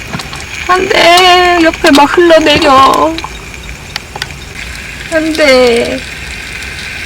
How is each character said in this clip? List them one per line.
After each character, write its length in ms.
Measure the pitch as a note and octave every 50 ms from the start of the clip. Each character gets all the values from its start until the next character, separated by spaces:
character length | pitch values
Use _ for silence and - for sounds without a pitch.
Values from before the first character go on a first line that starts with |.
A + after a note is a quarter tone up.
| - - - - - - - - - - - - - -
안 200 | F4 F#4 F#4+ G4
돼. 720 | - - E4+ E4 F4 F4+ F#4 F4+ F4 F4+ F4+ F4 F4 F4 E4
옆에 280 | D#4+ E4 - - E4
막 260 | C#4+ C#4+ C#4+ C#4+ -
흘러내려. 1000 | F4+ F4 E4+ D#4+ D#4+ D#4 D#4 D4 D4 D#4+ D4 C4 C4+ C#4 - - - D4+ D#4+ D#4+ D#4+ - - - - - - - - - - - - - - - - - - - - - - - - - - - - - - - - - - - - - - E4
안 200 | D#4+ D#4 D#4+ D#4
돼. 680 | E4 D4+ C#4 C4 B3+ B3+ A#3+ A#3 A#3 A#3+ B3 C4 C4 - - - - - - - - - - - - - - - - - - - - -